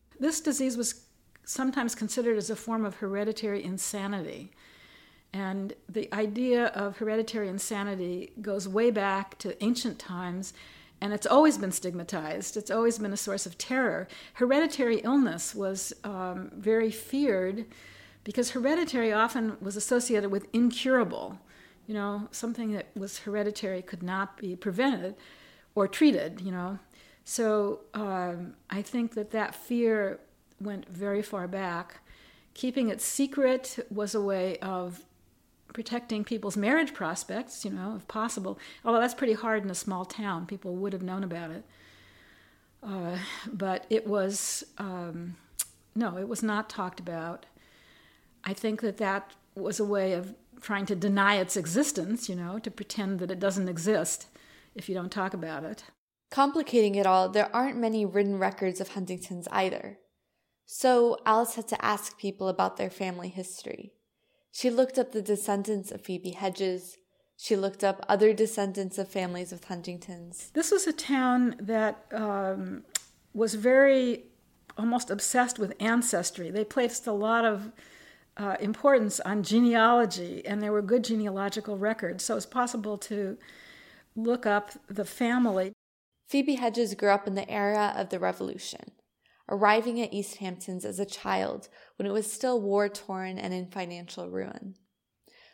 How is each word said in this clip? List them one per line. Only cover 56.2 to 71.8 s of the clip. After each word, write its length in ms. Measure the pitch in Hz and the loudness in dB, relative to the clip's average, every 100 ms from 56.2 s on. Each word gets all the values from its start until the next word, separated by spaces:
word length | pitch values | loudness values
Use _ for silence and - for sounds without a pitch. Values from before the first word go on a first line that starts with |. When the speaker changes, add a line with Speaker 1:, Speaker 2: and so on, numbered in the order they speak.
| _ | _
Speaker 2:
Complicating 680 | - 277 320 294 240 208 196 | 4 4 4 2 6 6 6
it 100 | 190 | 6
all, 240 | 185 185 | 6 6
there 180 | 208 - - | 4 2 2
aren't 220 | 269 240 | 0 0
many 260 | 226 220 | 0 2
written 340 | 196 196 202 196 | 2 2 2 2
records 420 | 190 190 190 180 | 0 0 -2 -2
of 80 | 190 | -4
Huntington's 600 | 202 185 185 - 180 170 | -6 -6 -6 -8 -10 -4
either. 480 | 202 190 - - 202 _ _ _ _ _ _ - | 0 0 -2 -8 -14 _ _ _ _ _ _ -14
So 500 | - 254 247 240 - | 2 6 8 6 4
Alice 300 | 214 220 233 | 4 4 2
had 120 | - 214 | -2 -4
to 160 | - | -2
ask 340 | - 202 - - | 0 0 -4 -6
people 300 | 202 196 190 | -6 -2 0
about 280 | 185 185 190 | 2 0 0
their 140 | 190 | -6
family 380 | - 185 180 180 | -4 -6 -6 -8
history. 680 | 185 180 - - - - _ _ _ _ _ _ | -8 -10 -10 -10 -12 -14 _ _ _ _ _ _
She 160 | - 247 | -2 2
looked 280 | 233 254 262 | 4 4 2
up 140 | 233 | 0
the 100 | 214 | 0
descendants 680 | 196 202 208 202 202 202 190 | 0 0 2 0 0 -4 -4
of 120 | 196 | -10
Phoebe 300 | - 180 180 | -8 -6 -6
Hedges. 640 | 175 196 185 190 180 180 - _ _ _ - | -4 -4 0 -2 -2 -6 -18 _ _ _ -10
She 200 | - 202 | 0 2
looked 260 | 196 196 | 2 0
up 220 | 196 196 - | 0 2 2
other 260 | 196 214 | 6 8
descendants 640 | 208 214 208 202 190 190 196 | 6 2 0 -2 -2 -4 -4
of 100 | 190 | -4
families 420 | 196 180 175 180 | -4 -4 -4 -8
with 140 | 175 | -12
Huntington's. 840 | - 175 175 175 185 175 170 180 - | -10 -10 -8 -10 -12 -14 -14 -16 -6
Speaker 1:
This 180 | 302 330 | -2 4
was 160 | 392 330 | 4 4
a 60 | |
town 640 | 302 - 269 254 247 247 - | -2 0 2 4 4 4 0
that, 460 | 208 220 | -2 2